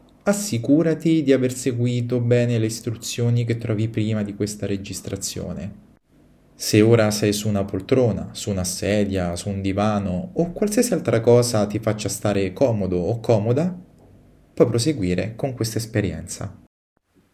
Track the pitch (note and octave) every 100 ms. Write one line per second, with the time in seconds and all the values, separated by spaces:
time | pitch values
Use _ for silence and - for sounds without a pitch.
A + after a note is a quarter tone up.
0 | - _ - G3+ - B2 A#2 D3 D#3+ D3+
1 | E3 D#3+ C3+ C3+ B2+ B2+ C#3 A#2+ A#2+ B2
2 | A#2+ B2 A#2 A#2+ A#2+ A#2+ A2 A2 - A2
3 | - - A#2+ A#2+ A#2 A#2 - G#2+ A2+ A2+
4 | G#2+ G#2+ G#2 G2+ G#2 - G2+ G2+ G2 F#2+
5 | - F#2+ - F#2 E2+ F2 - - - _
6 | _ _ _ _ _ - - A2 G#2+ A#2
7 | G#2+ G#2 G#2+ G2+ A2 G2+ G2 F#2+ - B2+
8 | A#2+ F2+ D#2+ - - F#2+ F2+ - F#2+ G#2
9 | G2+ F#2+ F2 F2 - G2 F#2+ F#2+ G#2 G#2
10 | G2+ F2+ F2+ - F3 - G#3 G#3+ A#3+ E3+
11 | - A2+ A#2 A#2+ A#2+ G#2+ G#2 G#2 G#2+ G#2
12 | G2 - G#2+ G2 F#2+ F#2 C3+ A2 F#2+ F2+
13 | E2+ A#2 - A2+ G#2 B2 F3 F3+ - -
14 | - - - _ _ - C#3+ A#2 C3 C#3+
15 | F2+ F2+ G2 - C#3 B2 A2+ - A#2 A2
16 | G2 D#2+ E2+ - F#2+ - - _ _ _
17 | _ _ _